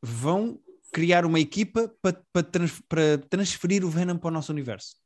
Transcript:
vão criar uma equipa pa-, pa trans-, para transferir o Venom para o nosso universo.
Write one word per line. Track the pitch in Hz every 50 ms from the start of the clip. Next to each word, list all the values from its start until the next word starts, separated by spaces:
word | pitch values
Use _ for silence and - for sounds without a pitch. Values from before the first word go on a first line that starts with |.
| -
vão | 117 117 113 127 151 175 202 220 233 - - _ - - _ _ - -
criar | 165 165 170 175 175 170
uma | 165 165 160
equipa | 156 151 - 196 214 - - 226 233 220 - _ -
pa-, | 185 180 - - _ -
pa | 175 160
trans-, | 170 - 175 170 160 - - - _
para | 165 160 156 151 151 139
transferir | 139 - - 185 202 180 - - - 175 196 202 185
o | 175
Venom | 156 170 180 180 175 170
para | - 165
o | 165
nosso | 160 143 -
universo. | 151 147 135 120 104 95 - - - _ _